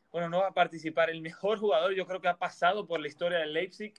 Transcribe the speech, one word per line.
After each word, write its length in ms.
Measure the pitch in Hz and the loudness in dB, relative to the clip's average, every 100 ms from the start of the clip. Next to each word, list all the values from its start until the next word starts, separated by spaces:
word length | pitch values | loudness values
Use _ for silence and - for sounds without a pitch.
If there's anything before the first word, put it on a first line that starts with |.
| _ | _
bueno, 140 | 170 170 | -6 -2
no 100 | 175 | 0
va 40 | 190 | 2
a 80 | |
participar, 560 | 180 170 165 156 160 165 | 2 2 0 -4 2 2
el 100 | 165 | 0
mejor 380 | 160 170 196 214 | -8 -4 -2 0
jugador, 340 | 208 170 175 | 2 4 2
yo 140 | 196 175 | 0 -4
creo 140 | 185 | -2
que 80 | 170 | -2
ha 80 | 175 | 0
pasado 500 | 175 - 175 208 170 | -4 2 2 2 -2
por 140 | 165 | -6
la 80 | 147 | -6
historia 300 | - 175 175 | -6 -2 -2
del 140 | 156 | -2
Leipzig, 420 | 156 190 - 214 | -2 -4 -8 -14